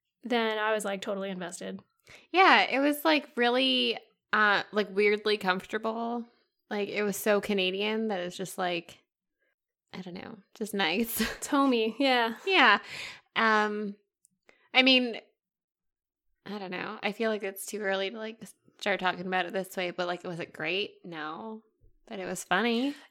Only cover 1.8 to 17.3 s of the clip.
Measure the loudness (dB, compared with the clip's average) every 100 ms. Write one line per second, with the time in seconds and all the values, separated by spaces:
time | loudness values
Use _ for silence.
1.8 | -14 _ -20 -20 _ 4 8 8 6 2
2.8 | 2 2 2 2 0 0 2 2 2 2
3.8 | 0 -4 -10 _ _ 2 4 4 2 -2
4.8 | 0 2 4 4 0 0 0 -2 -4 -4
5.8 | -4 -4 -4 -6 -8 _ _ _ -8 -6
6.8 | -4 -2 -2 0 2 2 2 0 0 0
7.8 | -2 -2 -2 -2 -6 -8 -8 -4 -2 -4
8.8 | -8 -18 _ _ _ _ _ _ _ _
9.8 | _ -14 -12 -12 -14 -16 _ -10 -6 0
10.8 | 0 0 -2 -2 -4 -6 -2 2 4 2
11.8 | 0 0 2 4 2 -2 2 6 8 6
12.8 | 2 -12 -14 -16 _ 0 4 4 2 -2
13.8 | -6 -10 _ _ _ _ _ _ _ 4
14.8 | 6 6 2 -6 -14 _ _ _ _ _
15.8 | _ _ _ _ _ _ -12 -10 -8 -6
16.8 | -8 -6 -6 -2 -2